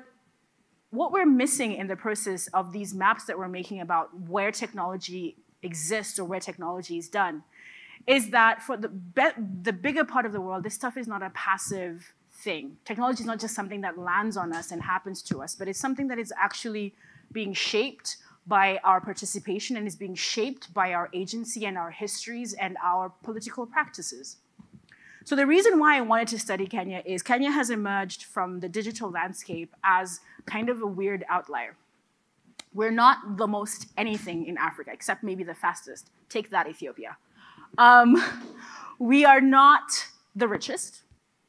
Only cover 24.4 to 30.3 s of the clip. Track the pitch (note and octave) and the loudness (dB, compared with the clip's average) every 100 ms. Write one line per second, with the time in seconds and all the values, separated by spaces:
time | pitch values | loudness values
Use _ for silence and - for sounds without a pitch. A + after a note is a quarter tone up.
24.4 | _ _ - - _ _ - - - C#4 | _ _ -20 -20 _ _ -20 -20 -4 0
25.4 | C#4 F4 G#4 E4 D4+ C#4 A3+ A3+ A3+ A3+ | 4 6 6 6 6 4 4 0 0 -4
26.4 | - F#3+ G3 A3 F#3 F#3 F3+ F3+ - B3 | -4 -4 -4 -4 -6 -8 -6 -6 0 0
27.4 | C#4+ D4 A#3+ A3 G3+ G3 F#3+ - - G3+ | 2 0 0 -2 -2 -2 -4 -8 -10 -6
28.4 | F3+ F3+ F3+ G3+ G#3+ A3+ G#3 F3 F#3 F#3 | -4 -6 -6 -6 -6 -8 -6 -4 -6 -8
29.4 | - E3 E3 _ G3 F#3 F#3 F3 - | -12 -12 -12 _ 2 2 2 -8 -16